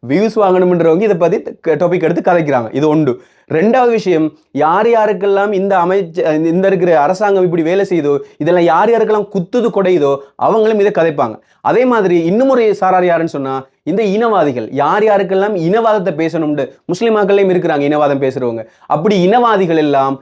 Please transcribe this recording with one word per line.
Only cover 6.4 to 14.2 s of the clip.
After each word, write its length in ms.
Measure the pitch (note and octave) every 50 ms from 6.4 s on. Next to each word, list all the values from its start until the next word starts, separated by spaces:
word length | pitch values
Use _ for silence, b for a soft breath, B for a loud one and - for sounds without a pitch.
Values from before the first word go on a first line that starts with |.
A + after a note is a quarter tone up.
| D#3+ E3 E3
இந்த 120 | F3+ F#3 G3
இருக்கிற 200 | F#3+ F3+ F3+ F3+ E3+ D3+ C#3+
அரசாங்கம் 400 | D3+ F#3 F3+ G#3+ G#3 G3 G3 F#3 F3+
இப்படி 160 | D#3+ F3 D#3+ D#3
வேலை 140 | F3+ G3 G3 F#3+
செய்யுதோ, 220 | F#3 E3+ D3 D3 C#3+ C#3+ C#3 B B B D3+
இதெல்லாம் 240 | D#3 F3 F3+ E3+ E3+ D#3+
யார் 180 | E3+ G3+ A3 A#3
யாருக்கெல்லாம் 360 | A3+ A3+ G3+ G#3+ G#3+ G3+ G#3 -
குத்துது 340 | G3 F3 - - B3 A3 A#3 F#3 G3+
கொடையுதோ, 360 | G3 F#3 F#3 E3 C#3+ C#3 C#3 C#3 B B B B A#2+ C#3
அவங்களும் 340 | F#3 A3 G#3+ A3 A3+ G#3+ G3+
இதை 80 | G#3 - F3+
கதைப்பாங்க. 380 | E3 E3 D3+ C#3+ C3+ A2+ G#2+ - b b b b b -
அதே 140 | D3+ G#3 B3+ B3+ B3
மாதிரி 240 | A3+ G3 F#3 F3 F3 E3 E3
இன்னும் 200 | F#3 A3 C4 C4+ C4
ஒரு 100 | B3+ A#3 G#3+ G3 F#3+
சாரார் 260 | F#3+ F#3 F#3 F#3 F3+ F3+
யாருன்னு 260 | E3+ E3 E3 E3 - D3
சொன்னா, 180 | C3+ C3+ C3+ C3+ C3 b b b b -
இந்த 120 | E3 G3+ A3+ G3+ F#3+
இனவாதிகள், 520 | G#3+